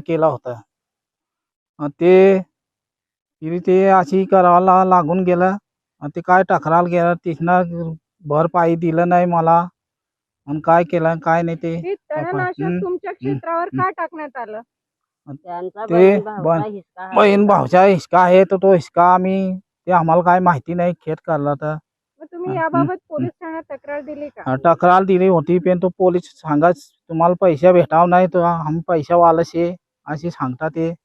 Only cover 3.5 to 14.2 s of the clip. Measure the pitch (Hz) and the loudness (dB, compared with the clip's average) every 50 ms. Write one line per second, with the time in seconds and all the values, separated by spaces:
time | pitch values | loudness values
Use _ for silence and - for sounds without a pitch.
3.5 | 170 180 175 190 180 190 190 196 190 190 175 185 185 190 190 190 196 190 180 175 | -8 -4 -2 0 2 2 4 4 4 2 2 0 -2 -2 0 2 2 4 4 4
4.5 | 180 180 185 190 180 185 190 185 185 180 165 147 175 190 185 180 180 175 180 190 | 4 4 4 4 4 4 4 4 2 2 2 0 -2 -2 0 0 0 0 0 0
5.5 | 196 208 - _ _ _ _ _ _ _ 151 143 - 170 170 - 180 185 190 - | -2 -4 -10 _ _ _ _ _ _ _ -16 -14 -12 -6 0 2 2 2 2 2
6.5 | 190 160 - 156 165 170 175 175 175 175 170 175 175 170 - 175 165 - 170 170 | -2 -2 0 0 0 0 0 0 0 0 0 0 -2 -2 -6 -8 -6 -4 -2 0
7.5 | 180 180 185 170 170 170 165 165 160 160 _ _ _ _ 185 147 147 151 165 170 | 0 0 0 -2 -6 -10 -10 -10 -12 -14 _ _ _ _ -8 -4 -2 -2 -2 0
8.5 | - 180 170 170 170 165 175 165 160 160 175 175 180 175 180 180 170 165 165 165 | 0 0 0 0 0 -2 -2 -2 -2 0 0 2 2 0 0 0 0 0 2 2
9.5 | 170 170 175 175 - _ _ _ _ _ _ _ _ _ _ _ _ _ _ 139 | 2 2 0 -2 -8 _ _ _ _ _ _ _ _ _ _ _ _ _ _ -8
10.5 | 147 156 147 165 165 170 175 175 180 170 160 160 165 160 - 165 165 170 170 165 | -8 -4 0 2 2 2 2 0 -2 -2 -2 -2 -2 -2 -2 -2 0 0 -2 -4
11.5 | 165 165 - 165 165 175 233 359 403 - _ - - - 320 349 370 381 370 359 | -6 -6 -8 -8 -8 -8 -8 -8 -10 -10 _ -10 -8 -8 -6 -6 -6 -4 -6 -6
12.5 | 359 - - - 247 180 403 349 359 339 - 359 359 - - - 294 - - 330 | -6 -6 -6 -4 -4 -4 -4 -6 -8 -8 -8 -12 -12 -10 -8 -8 -8 -6 -6 -6
13.5 | 339 339 349 - 269 262 359 381 - 370 330 - 349 311 | -6 -6 -6 -6 -4 -4 -4 -4 -4 -6 -10 -10 -10 -12